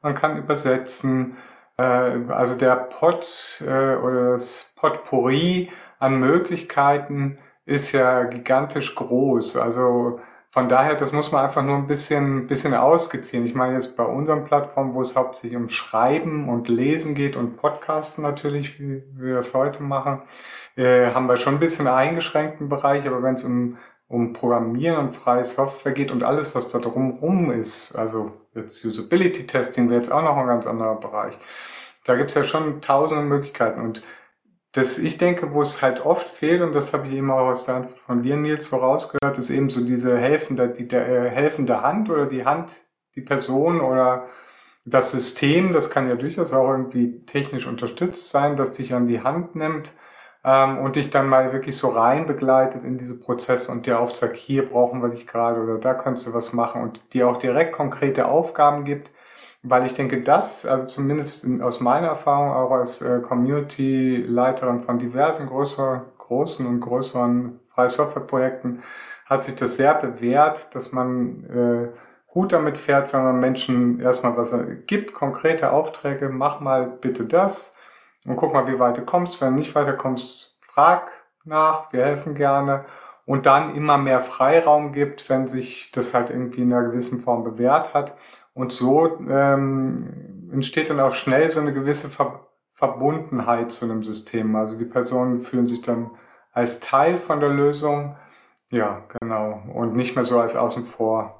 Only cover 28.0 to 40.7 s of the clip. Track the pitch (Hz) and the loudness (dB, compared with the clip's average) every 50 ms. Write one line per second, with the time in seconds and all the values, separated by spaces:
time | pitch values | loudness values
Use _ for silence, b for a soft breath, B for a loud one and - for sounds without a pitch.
28 | 110 110 110 110 107 107 - - _ _ _ 110 107 - - - - 113 107 110 | -6 -4 -4 -4 -6 -6 -10 -16 _ _ _ -14 -14 -14 -16 -8 -8 -6 -6 -6
29 | - - 170 180 185 170 - - - - - 135 120 - - - 120 117 120 120 | -4 0 2 4 4 2 0 -2 -10 -4 -2 -2 -2 0 0 2 2 4 4 2
30 | 120 - - 147 160 160 139 139 131 123 120 117 120 - 113 113 113 110 110 107 | 2 2 0 2 2 2 2 2 2 2 0 0 0 -4 -4 -2 -2 -2 -2 -4
31 | - 107 107 107 104 104 101 - B B B B B B B B B B B B | -6 -8 -6 -6 -6 -6 -8 -14 B B B B B B B B B B B B
32 | _ - 123 123 147 143 - 151 135 - - 156 156 151 147 - - - 139 139 | _ 2 2 2 2 0 0 0 0 0 0 -2 -2 -2 -4 -6 0 2 4 4
33 | 151 156 156 147 147 143 143 143 139 - - - 120 113 - - 117 110 110 - | 4 2 0 0 0 0 0 0 -2 -4 -2 0 0 0 0 -4 -6 -6 -8 -8
34 | B B B B B B B B _ _ _ _ _ _ - 131 131 127 - - | B B B B B B B B _ _ _ _ _ _ 0 0 0 0 0 -2
35 | 165 160 160 - 175 180 180 175 170 147 143 147 147 139 - - - 131 123 - | -2 -4 0 2 2 2 2 0 -4 -2 0 0 0 0 -2 0 0 0 0 0
36 | - 151 175 170 - - - - - 151 170 175 175 165 143 147 135 - - 147 | 2 2 2 2 0 -8 -8 -4 2 2 4 4 2 2 0 -2 -2 0 -4 -4
37 | 139 135 135 135 135 139 135 131 127 127 127 123 - - 127 127 123 123 - - | -4 -4 -4 -2 0 2 2 4 4 2 2 -2 -2 -4 -4 -4 -4 -8 -12 -18
38 | _ - 123 120 120 131 143 147 151 151 151 147 151 - - 127 127 127 139 151 | _ -2 -2 0 0 0 0 0 0 -2 -2 -4 -4 -4 -2 0 2 2 2 2
39 | - - - 143 139 139 139 127 120 - 135 135 139 135 - 123 120 120 127 120 | 0 -4 -4 -2 -2 -2 -2 -2 -6 -2 0 0 0 0 0 -2 0 0 0 0
40 | 120 127 123 120 120 131 151 156 151 - 135 120 123 120 | 2 2 2 4 4 2 2 2 0 -4 -2 0 0 0